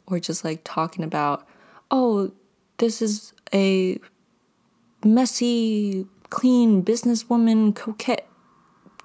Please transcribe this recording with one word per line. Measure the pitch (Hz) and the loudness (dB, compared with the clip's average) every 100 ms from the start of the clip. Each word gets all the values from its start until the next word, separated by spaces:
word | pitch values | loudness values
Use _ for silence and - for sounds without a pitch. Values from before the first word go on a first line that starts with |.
| - | -8
or | 180 | -6
just, | 165 165 | -4 -6
like, | 165 160 | -6 -10
talking | - - 165 180 | -8 -6 -6 -6
about, | 160 156 147 143 _ _ _ - - | -6 -2 -2 -4 _ _ _ -20 -2
"Oh, | 262 247 202 196 - _ _ _ - | 0 2 0 -2 -8 _ _ _ -2
this | 233 226 | -2 0
is | 220 208 - _ - | -4 -4 -10 _ -4
a | 196 196 190 185 - - _ _ _ _ _ _ _ _ _ | 0 2 0 -2 -4 -12 _ _ _ _ _ _ _ _ _
messy, | 214 226 254 - 240 233 226 208 202 190 190 _ - | 2 4 2 -2 -2 0 0 -2 -2 -6 -8 _ -12
clean | - 254 247 233 196 | -2 2 4 6 4
businesswoman, | 180 233 240 226 - 233 226 220 214 | 2 0 0 -2 -2 2 4 4 2
coquette, | 202 226 214 - - - _ _ _ _ _ - _ | 0 -8 -8 -4 -4 -6 _ _ _ _ _ -20 _